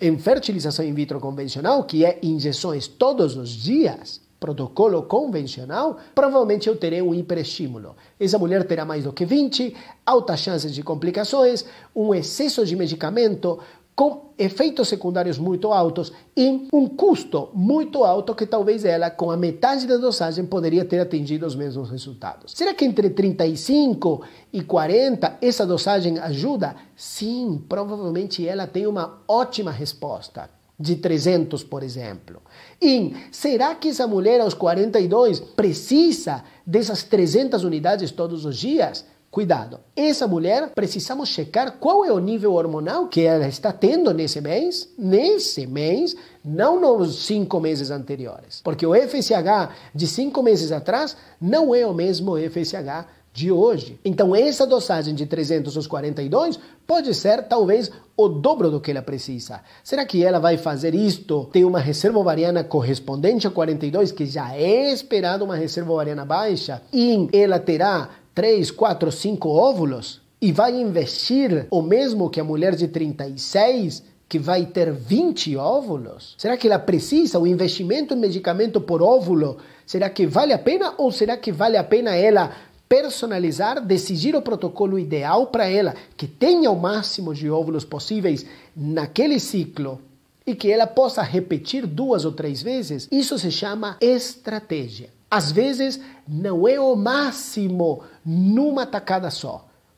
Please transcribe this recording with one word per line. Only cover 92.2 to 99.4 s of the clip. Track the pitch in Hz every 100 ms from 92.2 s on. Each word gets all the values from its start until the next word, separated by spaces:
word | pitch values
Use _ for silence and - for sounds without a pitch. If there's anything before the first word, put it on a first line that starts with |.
ou | 156
três | 135 151 131
vezes? | 190 262 160 139 -
Isso | 277 262 254
se | 180
chama | - 202 214 208 -
estratégia. | 240 247 247 - 220 214 - 156 120 107 120 _ _
Às | 214 147
vezes, | 170 269 254 269 262 - - -
não | 151 196 170 214
é | 277
o | 262
máximo | 214 214 277 285 - - 214 190 180 165 135 - -
numa | 160 170 190 226 294 269 240
tacada | 202 - 185 175
só. | -